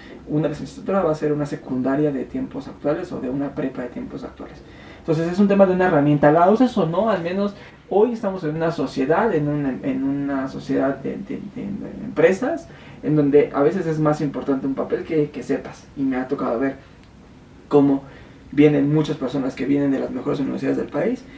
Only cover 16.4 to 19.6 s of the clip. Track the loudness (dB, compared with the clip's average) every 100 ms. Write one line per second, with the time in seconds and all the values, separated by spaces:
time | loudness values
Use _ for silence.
16.4 | -2 -2 -2 -4 -12 -20 -20 -20 -20 -20
17.4 | -20 -20 0 4 4 2 -2 -18 -20 -20
18.4 | -4 4 6 6 2 2 0 -2 -4 -4
19.4 | -4 -4